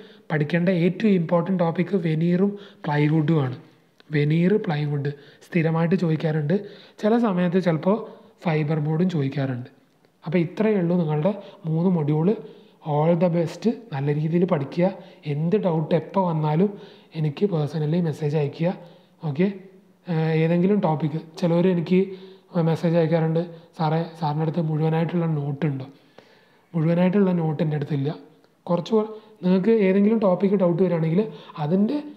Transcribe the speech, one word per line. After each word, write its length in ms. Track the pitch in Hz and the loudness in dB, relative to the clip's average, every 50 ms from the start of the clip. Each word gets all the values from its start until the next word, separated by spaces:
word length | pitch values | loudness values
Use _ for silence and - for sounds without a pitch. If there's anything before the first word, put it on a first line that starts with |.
| - - - - _ - | -14 -20 -20 -20 _ -4
പഠിക്കേണ്ട 380 | 160 151 151 147 - 170 175 185 | -2 -2 0 0 0 0 2 2
ഏറ്റവും 440 | 190 170 165 185 175 - 226 214 | 2 2 2 0 0 2 2 2
important 480 | 196 180 165 160 175 170 165 185 190 175 | 4 2 2 2 0 0 0 0 0 0
topic 360 | 175 165 160 185 175 170 202 | 0 0 0 -2 -2 -2 -2
വെനീറും 640 | 190 170 165 156 156 165 175 175 175 196 202 202 - - - - - - | -2 0 0 0 0 2 2 2 2 2 0 -2 -6 -12 -20 -18 -10 -6
പ്ലൈവുഡും 580 | - 147 147 147 147 156 160 147 147 165 151 135 | -2 0 2 2 2 2 2 2 2 2 2 0
ആണ്. 120 | 127 127 - - - - _ _ _ _ - _ - | -2 -4 -10 -14 -20 -20 _ _ _ _ -20 _ -4
Veneer, 460 | 147 147 147 147 156 170 170 185 208 | -2 0 2 2 2 2 4 4 2
plywood 540 | 214 208 185 156 147 147 147 147 143 135 143 143 - - - - _ - | 2 0 -2 -2 -2 -2 -2 -4 -4 -4 -4 -6 -8 -14 -20 -20 _ -14
സ്ഥിരമായിട്ട് 480 | - - 175 151 165 160 165 165 165 190 | -4 -2 0 0 2 2 0 2 0 0
ചോദിക്കാറുണ്ട്. 600 | 180 180 160 160 151 - 160 151 156 147 147 180 208 208 - - - - - _ - | 0 0 0 0 0 -2 -2 -2 -2 0 0 -2 -2 -2 -8 -16 -20 -20 -20 _ -4
ചില 200 | - 214 226 240 | 0 2 2 2
സമയത്ത് 440 | 233 220 185 180 180 180 165 190 | 2 0 0 0 0 2 0 2
ചിലപ്പോൾ 340 | 170 180 160 147 - 185 202 226 - - - - - - _ _ - | 2 2 0 0 0 0 0 0 -2 -8 -16 -20 -20 -20 _ _ -4
fiber 340 | 180 156 156 156 147 160 156 | -2 0 0 0 0 -2 -2
ബോർഡും 300 | 147 151 160 156 185 185 | 0 0 0 0 0 0
ചോദിക്കാറുണ്ട്. 600 | 175 151 135 135 139 143 135 131 127 120 127 - - _ _ _ _ _ _ _ _ _ - | 0 -2 -2 -2 -2 -2 -4 -4 -4 -6 -10 -14 -18 _ _ _ _ _ _ _ _ _ -6
അപ്പോൾ 120 | 170 151 180 | -2 -2 0
ഇത്രയേ 380 | 165 - - - 208 220 214 | -2 -2 -2 -2 0 0 2
ഉള്ളൂ 200 | 196 170 170 175 | 0 0 0 0
നിങ്ങളുടെ 380 | 180 165 151 151 151 151 190 208 196 - - - - - | 0 0 0 0 0 0 0 -2 -2 -8 -18 -20 -10 -6
മൂന്ന് 240 | 160 156 160 170 190 | -4 -2 0 2 2
module. 460 | 180 165 147 143 151 156 160 185 226 214 - - - - - - _ _ - 156 | 2 2 0 0 0 2 2 0 0 -2 -6 -14 -20 -20 -20 -20 _ _ -6 -2
All 240 | 147 147 151 165 175 | 0 2 2 2 4
the 140 | 160 185 180 | 4 2 2
best, 360 | 165 175 165 160 - - - 214 254 - - - | 2 0 -2 -2 -4 -2 -2 -2 -2 -2 -8 -10
നല്ല 220 | 147 135 139 147 147 | -8 -4 -2 -2 0
രീതിയിൽ 300 | 151 151 160 165 175 175 | 0 0 0 2 2 2
പഠിക്കുക. 420 | 175 180 147 135 135 - 170 175 190 190 - - - - - - | 2 2 0 -2 -4 0 0 0 0 0 -4 -12 -20 -20 -10 -6
എന്ത് 300 | 151 143 147 160 175 190 | -4 -4 -2 0 0 0
ഡൗട്ട് 380 | 214 180 185 160 160 156 147 175 | 0 2 0 0 0 0 0 0
എപ്പോൾ 320 | 160 165 - - 196 185 | -2 -2 -2 -2 -2 0
വന്നാലും 520 | 175 160 156 151 151 151 165 196 208 202 - - - - - - _ - | 0 0 0 0 0 2 2 2 0 -2 -6 -16 -20 -20 -20 -20 _ -6
എനിക്ക് 320 | 160 156 151 139 - 202 | -4 -4 -4 -2 -2 -2
personally 540 | 202 175 156 151 135 - 160 151 147 160 180 | -2 0 -2 -2 -2 -2 -4 -2 0 0 0
message 360 | 175 160 139 - 156 147 147 | 0 -2 -4 -4 -4 -2 0
അയക്കുക. 380 | 160 147 135 - - 165 175 202 - - - - - _ _ _ _ - | 0 -2 -2 -2 -2 -2 -2 -2 -4 -10 -20 -20 -20 _ _ _ _ -8
ഓക്കെ, 280 | 156 135 147 185 202 196 - - - - - _ _ _ _ _ - | -4 -2 0 0 0 -2 -6 -14 -20 -20 -20 _ _ _ _ _ -4
ഏഹ്, 260 | 170 160 160 160 160 160 | -2 0 0 0 2 2
ഏതെങ്കിലും 380 | 160 160 175 175 175 190 208 208 | 2 2 2 2 2 2 2 2
topic, 400 | 190 160 156 147 160 151 151 160 - - - - | 2 0 0 -2 -2 -4 -6 -8 -10 -12 -6 -4
ചിലവർ 280 | - 170 170 170 175 190 | 0 2 2 4 4 2
എനിക്ക് 300 | 185 175 156 165 185 185 190 190 - - - - - - _ _ - 180 | 2 0 0 2 2 2 2 0 -6 -12 -16 -20 -20 -20 _ _ -2 0
message 340 | 160 165 160 147 - 170 165 | 0 0 0 0 0 2 2
അയക്കാറുണ്ട്, 500 | 170 165 151 165 165 160 160 160 165 175 170 - - - - _ - | 2 2 2 2 2 2 0 0 -2 -2 -4 -10 -18 -20 -16 _ -4
"സാറേ, 260 | 160 151 156 165 170 170 - - | -2 0 0 -2 -2 -4 -6 -6
സാറിൻ്റെ 220 | 165 147 147 156 | -4 -4 -2 -2
അടുത്ത് 180 | 160 160 156 175 | -2 -2 -2 -2
മുഴുവനായിട്ടുള്ള 640 | 160 156 156 147 156 160 156 160 170 156 175 175 165 | -2 -2 0 0 0 0 2 0 0 0 0 -2 0
note 400 | 160 156 147 139 143 143 135 - | 0 0 -2 -2 -4 -4 -2 -2
ഉണ്ടോ?" 200 | 151 139 131 127 - - - _ _ _ - - _ _ _ _ _ _ _ _ _ - | -2 -2 -4 -8 -12 -16 -20 _ _ _ -20 -20 _ _ _ _ _ _ _ _ _ -4
മുഴുവനായിട്ടുള്ള 580 | 170 151 165 170 175 180 185 180 208 196 180 | 0 0 2 2 2 2 4 4 4 2 2
note 300 | 180 175 160 156 151 - | 2 0 0 -2 -2 -2
എൻ്റെ 140 | 175 151 151 | -2 -2 -2
അടുത്തില്ല. 380 | 147 143 - 151 139 135 147 180 - - - - _ _ _ _ _ | -4 -4 -4 -4 -2 -2 -4 -6 -8 -14 -20 -20 _ _ _ _ _
കുറച്ച് 300 | _ - 175 170 156 - | _ -4 -4 -4 -2 0
പോ-, 180 | 226 214 214 220 - - - - - - | 0 0 0 -2 -8 -14 -20 -20 -14 -4
നിങ്ങൾക്ക് 280 | 180 180 185 190 180 220 | 0 2 2 4 4 4
ഏതെങ്കിലും 480 | 226 226 196 185 185 202 202 208 226 226 | 4 4 4 4 4 4 4 4 2 2
topic 360 | 214 190 180 180 196 190 208 | 2 2 2 2 2 2 2
ഡൗട്ട് 280 | 190 190 175 170 160 | 2 2 2 2 2
വരികയാണെങ്കിൽ 460 | 190 180 175 160 160 160 160 180 143 - - - - - - 160 | 2 2 2 0 0 0 0 0 0 -2 -6 -14 -18 -16 -8 -6
അതിൻ്റെ 440 | 147 147 180 196 208 226 285 294 285 - - | -2 0 2 2 2 0 0 -4 -6 -10 -16